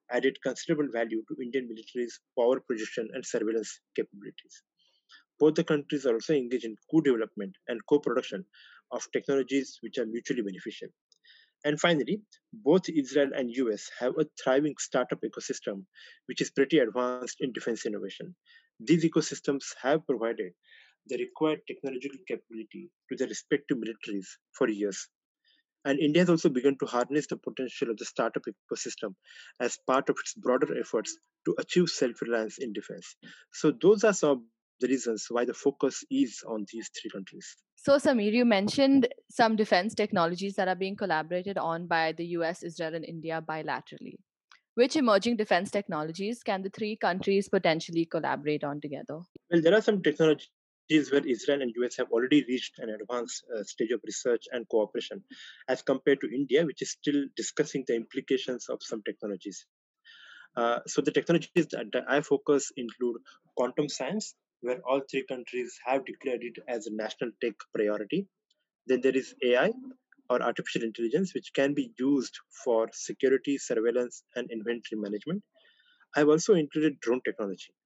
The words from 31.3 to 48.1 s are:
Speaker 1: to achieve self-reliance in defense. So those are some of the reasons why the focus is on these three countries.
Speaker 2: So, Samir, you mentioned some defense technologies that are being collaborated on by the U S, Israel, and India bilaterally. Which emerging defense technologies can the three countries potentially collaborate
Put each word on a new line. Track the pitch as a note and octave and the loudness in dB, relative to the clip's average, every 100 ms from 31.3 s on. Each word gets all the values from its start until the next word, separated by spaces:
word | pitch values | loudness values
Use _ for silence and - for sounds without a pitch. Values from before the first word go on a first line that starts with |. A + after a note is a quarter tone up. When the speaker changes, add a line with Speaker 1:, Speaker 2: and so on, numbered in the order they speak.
| _ - | _ -4
Speaker 1:
to | - | -2
achieve | - F3+ E3 | 0 2 2
self-reliance | - B2+ - A#2 A#2 A2 - | 2 -2 -2 -2 -2 -2 -6
in | B2 | -8
defense. | G2+ - G#2 - - - - _ | -8 -10 -14 -16 -20 -20 -20 _
So | - D#3 | 0 0
those | B2 F3+ G#3 | 6 6 8
are | A3 | 6
some | F#3+ D3+ | 4 4
of | B2+ A2+ _ _ _ | 2 -2 _ _ _
the | B2+ | 0
reasons | C3 A#2 G#2+ - | 0 0 -4 -2
why | A#2+ A#2+ | -2 0
the | |
focus | - C#3 - C3+ - - | 0 0 2 0 -2 -2
is | C3+ A#2+ - - | 0 0 -2 -8
on | G#2+ - | -8 -8
these | A2+ - | -10 -12
three | - A2 | -12 -12
countries. | G2+ - - - - _ _ | -12 -12 -16 -18 -20 _ _
Speaker 2:
So, | - C#4+ | 4 4
Samir, | D#4 A#3+ G#3 | 6 4 4
you | A#3+ A#3+ | 4 6
mentioned | G3 G#3 C#4+ C4+ C#4 - - - | 4 2 4 6 6 4 0 -4
some | - A3+ G#3+ | 2 4 4
defense | G#3+ F3+ G#3+ | 4 4 4
technologies | - G#3 G3+ E3 F3+ G3 G3 | 0 0 2 2 0 -4 0
that | F#3 | 0
are | F#3 | 0
being | F#3+ G3+ | -4 -4
collaborated | F#3 D#3 D#3 F3+ F#3+ F#3 | -2 -2 -2 -4 -4 -4
on | E3 E3 F3 | -2 -4 -2
by | E3 D#3+ | 0 0
the | D#3+ E3+ | -2 -4
U | E3+ | -2
S, | E3 F3 | -2 -4
Israel, | F3 E3 D#3+ E3 | -10 -6 -6 -6
and | D#3 | -8
India | E3 D#3+ D#3+ D#3+ | -10 -6 -6 -6
bilaterally. | D#3 D3+ C3 - - - - _ _ _ _ _ | -8 -6 -8 -8 -16 -16 -18 _ _ _ _ _
Which | A3+ C4 D#4 | 2 4 4
emerging | A#3+ G3 A#3 A3 | 6 6 4 0
defense | G#3+ F3+ G3+ | 2 2 2
technologies | G3+ - D#3 D#3+ E3 G3+ A#3+ | -2 -2 -4 -4 -4 -6 -4
can | - F#3+ | -4 -4
the | F#3+ | -4
three | - G#3+ A3 | -4 -4 0
countries | G3+ F#3 G3 G3 G3 | 0 0 2 2 4
potentially | G3 F3 D#3+ - E3 | 4 4 2 0 -2
collaborate | E3 | 0